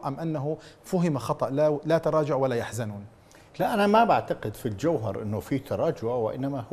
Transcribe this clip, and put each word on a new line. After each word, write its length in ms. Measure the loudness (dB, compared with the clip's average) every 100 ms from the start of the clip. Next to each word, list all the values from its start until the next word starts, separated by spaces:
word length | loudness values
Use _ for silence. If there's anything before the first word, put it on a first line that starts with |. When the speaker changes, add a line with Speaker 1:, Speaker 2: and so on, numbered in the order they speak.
| -4
Speaker 1:
أم 140 | -4
أنه 380 | -4 -2 -2 -6 -10 -20
فهم 340 | -2 0 2 2
خطأ؟ 320 | 0 0 0
لا، 300 | 2 2 2 2
لا 120 | 2
تراجع 380 | 4 2 2 2
ولا 200 | 2 0
يحزنون. 500 | -2 -6 -6 -8 -14 -20 -20 -20 -16 -2
Speaker 2:
لا، 140 | 0
أنا 140 | 2 6
ما 160 | 6
بعتقد 520 | 6 4 0 -4 -6 -6
في 100 | -6
الجوهر 560 | -2 0 0 -2 -6
أنه 180 | -4 -6
في 200 | -4 -4
تراجع، 480 | -2 -2 0 -2 -2
وإنما 560 | -2 -2 -2 -4 -4 -6